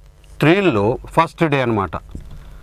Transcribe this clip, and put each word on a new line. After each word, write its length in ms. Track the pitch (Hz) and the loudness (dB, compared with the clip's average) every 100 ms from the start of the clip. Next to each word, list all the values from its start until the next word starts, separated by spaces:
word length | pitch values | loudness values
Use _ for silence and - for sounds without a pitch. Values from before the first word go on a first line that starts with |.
| - - - - | -20 -20 -20 0
త్రీలో 420 | 143 190 190 110 104 131 - - | 2 4 4 2 0 -2 -2 0
first 260 | 165 - 165 | 0 0 0
day 40 | 143 120 | 2 0
అనమాట. 300 | 110 95 - - - - - - - | 0 -2 -6 -12 -16 -16 -16 -18 -20